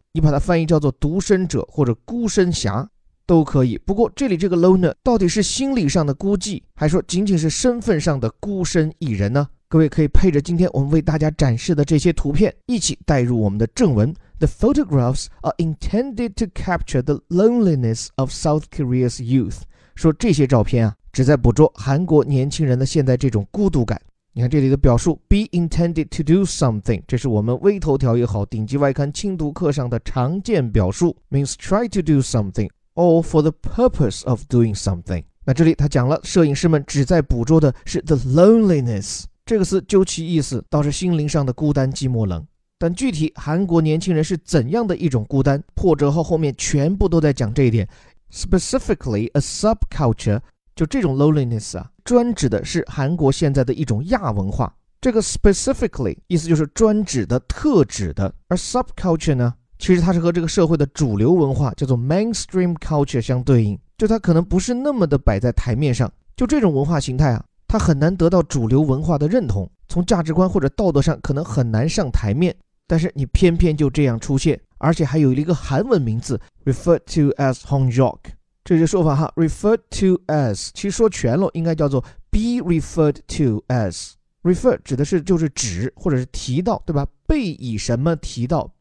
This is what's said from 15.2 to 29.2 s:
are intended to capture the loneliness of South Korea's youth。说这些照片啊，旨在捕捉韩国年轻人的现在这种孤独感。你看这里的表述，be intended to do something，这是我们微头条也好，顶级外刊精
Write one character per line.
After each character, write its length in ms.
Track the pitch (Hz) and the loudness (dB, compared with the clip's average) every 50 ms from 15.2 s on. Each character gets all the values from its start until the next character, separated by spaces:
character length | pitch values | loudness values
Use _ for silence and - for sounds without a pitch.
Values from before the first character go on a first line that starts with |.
| - - - - | -8 -10 -14 -8
are 120 | - 151 - | -8 -6 -4
intended 760 | - 165 160 151 - - - 196 220 262 277 226 214 240 226 196 | -2 -4 -4 -4 -6 -6 -4 -2 -2 -2 -4 -6 -6 -6 -6 -4
to 100 | - 233 | -6 -6
capture 560 | 175 - - 120 - 180 - - - - 127 | -6 -4 -8 -4 -4 -4 -4 -4 -4 -4 -2
the 200 | 131 151 143 - - | -2 -2 -4 -4 -4
loneliness 800 | _ 170 180 208 233 240 240 214 180 156 131 120 113 113 - - - - | _ 0 4 4 4 4 4 2 2 2 0 0 -2 -2 -4 -8 -8 -4
of 160 | - 135 127 | -4 -4 -4
South 320 | - - - 156 151 151 - - | -4 -4 -2 0 0 0 -4 -6
Korea's 480 | - - 143 120 123 127 123 120 - - | -6 -6 -4 -2 0 0 0 -2 -2 -6
youth。 440 | 120 117 131 131 104 - - - - - - _ _ _ _ | -4 0 0 0 0 -2 -6 -12 -16 -20 -20 _ _ _ _
说 180 | - - 160 151 | 0 2 2 2
这 180 | - 240 226 | 2 0 0
些 160 | 156 139 - | 2 2 2
照 160 | 131 139 117 107 | 4 4 2 2
片 240 | - - 117 113 | 2 2 0 0
啊， 80 | 107 - - _ - | 0 -2 -6 _ -8
旨 140 | - - 127 | -2 0 4
在 100 | 135 151 | 4 4
捕 160 | 127 117 120 | 4 6 6
捉 180 | 104 147 156 - - | 8 8 6 4 4
韩 300 | - - 139 139 156 185 | -2 -4 -2 0 0 2
国 180 | 170 160 147 127 | 4 4 2 4
年 260 | 139 139 127 131 143 | 2 0 0 0 -2
轻 160 | - - 156 | -2 -2 0
人 140 | 131 123 127 | 0 0 0
的 60 | 135 | 0
现 200 | - - 156 131 | 0 0 0 2
在 120 | 131 127 | 2 2
这 120 | 123 - 131 | 2 0 0
种 160 | 113 104 101 - | 0 -2 -4 -4
孤 180 | - 196 208 180 | -2 0 0 2
独 140 | 156 139 117 | 2 0 0
感。 180 | 117 110 - - - _ _ _ _ | 0 -4 -6 -8 -16 _ _ _ _
你 80 | _ 117 | _ -4
看 80 | 123 123 | -2 0
这 120 | 151 147 | 2 2
里 80 | 135 131 | 2 2
的 80 | 139 | 2
表 180 | 139 - 135 117 | 4 4 4 4
述， 240 | 123 - 175 143 - _ | 4 2 0 -2 -2 _
be 200 | _ 202 202 220 - | _ 0 0 0 0
intended 560 | - 175 170 156 - 160 170 170 160 160 151 - - | -2 -2 -2 0 0 0 0 0 0 -2 -4 -4 -6
to 80 | - 147 | -4 0
do 220 | 147 165 196 196 | 2 2 2 2
something， 580 | - - - 160 123 110 104 - - 113 - - | 0 0 0 0 0 0 -2 -2 -2 -2 -4 -4
这 120 | - 135 | -4 -4
是 100 | 120 - | -2 -2
我 140 | 131 110 104 | 0 0 0
们 180 | 104 120 127 - | 0 0 -2 2
微 180 | 170 202 208 | 2 2 2
头 200 | 190 160 160 135 | 2 0 -2 0
条 180 | 135 135 123 113 | 0 2 0 2
也 100 | 120 120 | 0 0
好， 200 | 113 - 107 101 | 0 -2 -4 -4
顶 200 | - 113 107 110 | -4 -6 -8 -6
级 120 | 107 135 | -4 -2
外 160 | 143 143 139 127 | 0 0 0 0
刊 180 | - 139 143 | -2 -4 -4
精 240 | 147 - | -6 -6